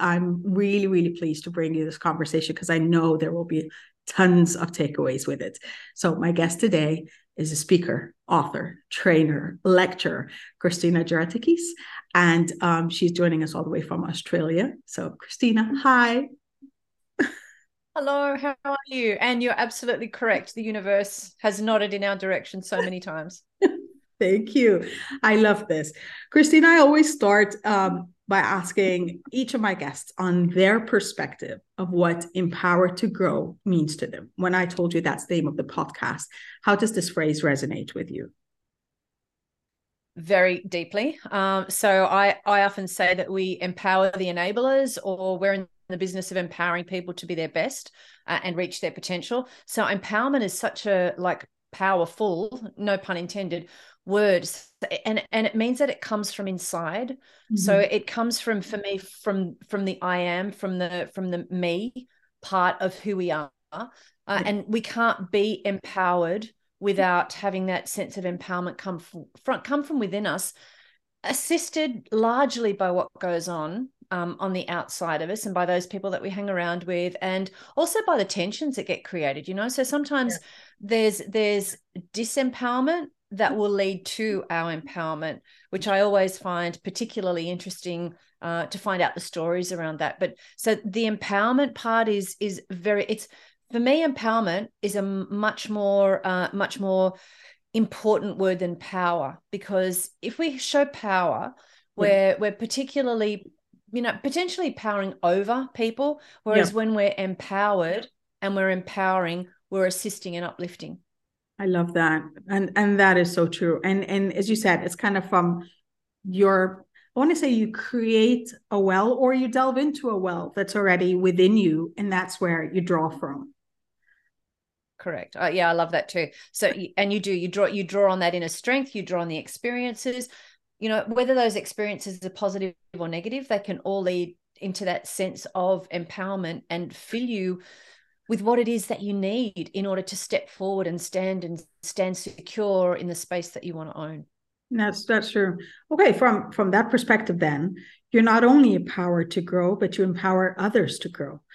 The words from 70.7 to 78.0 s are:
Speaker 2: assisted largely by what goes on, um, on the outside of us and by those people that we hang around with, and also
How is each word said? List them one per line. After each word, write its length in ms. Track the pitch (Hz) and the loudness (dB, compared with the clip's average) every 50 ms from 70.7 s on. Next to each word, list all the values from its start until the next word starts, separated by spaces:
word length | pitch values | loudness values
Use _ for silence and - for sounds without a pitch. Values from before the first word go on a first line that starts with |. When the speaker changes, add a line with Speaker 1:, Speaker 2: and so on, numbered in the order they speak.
| - _ _ _ _ _ _ _ _ _ - | -20 _ _ _ _ _ _ _ _ _ -6
Speaker 2:
assisted 840 | 190 254 262 - - 330 339 339 - - 320 311 294 247 - - _ | -4 -4 -4 -2 -2 -2 -2 -2 -4 -4 -2 -2 -2 -4 -6 -8 _
largely 640 | - 220 220 226 240 254 285 269 277 240 233 208 202 | 0 2 2 2 4 2 2 0 0 -2 -2 -2 0
by 180 | 202 190 180 | 0 0 0
what 160 | 180 180 - - - - | 0 0 -2 -4 -6 -8
goes 280 | - 180 175 170 165 180 | -4 -4 -2 -4 -4 -6
on, 400 | 175 160 151 156 175 220 262 262 - _ - _ | -6 -6 -6 -6 -6 -8 -8 -10 -12 _ -10 _
um, 260 | 190 180 175 175 170 - | -6 -4 -4 -4 -6 -4
on 120 | 190 190 185 | -4 -4 -2
the 160 | 185 - - | -4 -4 -4
outside 540 | 175 175 - - - - 185 170 160 151 160 | -6 -6 -6 -8 -8 -6 -4 -2 -2 -2 -2
of 80 | 165 | -4
us 160 | 202 214 - | -6 -6 -6
and 80 | 214 185 | -4 -2
by 100 | 180 180 | 0 0
those 220 | 175 180 180 180 | 2 0 0 -2
people 240 | - - 196 190 196 | -4 -8 -8 -6 -6
that 120 | 185 - - | -6 -4 -6
we 60 | 196 | -6
hang 220 | 185 202 202 202 | -8 -6 -6 -4
around 320 | 190 175 175 170 175 180 170 | -4 -2 -2 -2 -4 -4 -4
with, 300 | 175 180 175 175 180 175 - - | -4 -4 -2 -2 -4 -4 -4 -4
and 280 | 190 185 190 190 190 - - - - - | -4 -2 -2 -4 -6 -8 -16 -20 -6 -2
also 240 | - 330 339 - 440 | -2 -2 0 0 0